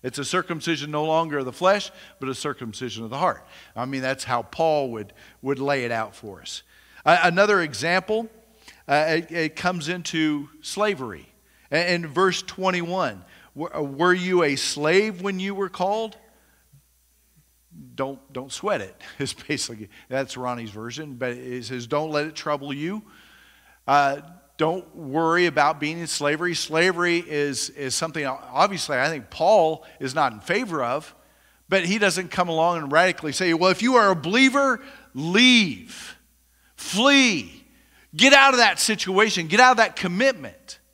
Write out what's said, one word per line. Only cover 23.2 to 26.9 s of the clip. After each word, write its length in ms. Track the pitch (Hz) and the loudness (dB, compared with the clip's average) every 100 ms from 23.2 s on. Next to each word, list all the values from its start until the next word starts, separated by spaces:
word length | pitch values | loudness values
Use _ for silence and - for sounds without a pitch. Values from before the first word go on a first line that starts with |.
| - - _ _ _ _ - | -20 -20 _ _ _ _ 2
Uh, 300 | 143 139 143 156 - _ - | 2 2 -2 -12 -20 _ -2
don't 380 | 156 185 - | 0 0 -8
worry 520 | - 143 147 165 170 175 | -16 -4 0 2 2 2
about 320 | 147 147 151 | 4 2 2
being 200 | 151 165 | -4 -6
in 80 | 165 | -6
slavery. 480 | - 147 151 175 | -2 -2 -2 -4
Slavery 640 | 156 - 160 180 | -4 -2 2 2